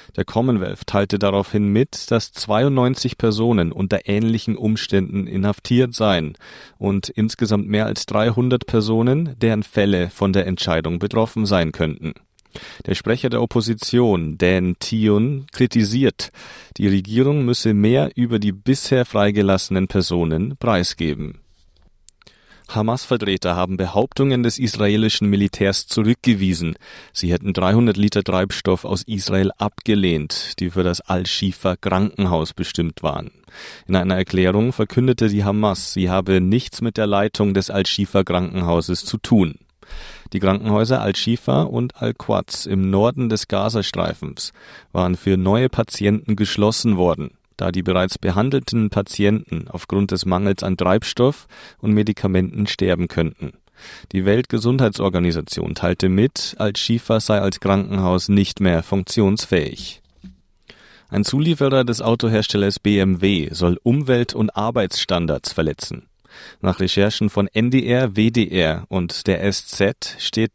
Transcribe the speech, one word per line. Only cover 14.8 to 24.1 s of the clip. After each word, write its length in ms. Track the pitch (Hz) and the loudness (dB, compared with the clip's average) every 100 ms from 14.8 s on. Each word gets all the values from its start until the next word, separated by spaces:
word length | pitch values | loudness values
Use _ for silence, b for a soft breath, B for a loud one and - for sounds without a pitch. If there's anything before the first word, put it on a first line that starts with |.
Tehan, 640 | - 113 107 104 120 139 139 | -4 0 4 4 2 -2 -8
kritisiert, 800 | - 123 120 104 117 131 - - B B B B - | -2 0 2 0 2 0 0 -8 B B B B -2
die 120 | 101 | 2
Regierung 560 | 98 95 110 135 147 | 2 2 2 2 2
müsse 280 | 123 123 117 | 0 0 2
mehr 380 | 104 104 127 143 - | 2 4 4 0 -2
über 240 | 123 113 | 0 0
die 100 | 104 | 0
bisher 540 | 95 104 135 - 131 | -2 0 -2 2 0
freigelassenen 840 | 123 104 101 104 98 95 - 95 92 | 2 2 2 2 2 2 0 -2 0
Personen 680 | 98 90 87 82 80 107 139 | 0 0 0 0 0 -2 -4
preisgeben. 800 | 120 101 90 - 82 71 - - _ _ _ _ _ _ - _ b b b b - | 0 0 0 -4 -4 -4 -8 -14 _ _ _ _ _ _ -20 _ b b b b -8
Hamas-Vertreter 840 | 113 107 120 - 120 101 95 90 87 | -2 -2 -2 -2 -2 0 -2 0 0
haben 220 | 90 92 | -2 -2
Behauptungen 640 | 92 101 127 | -2 0 -2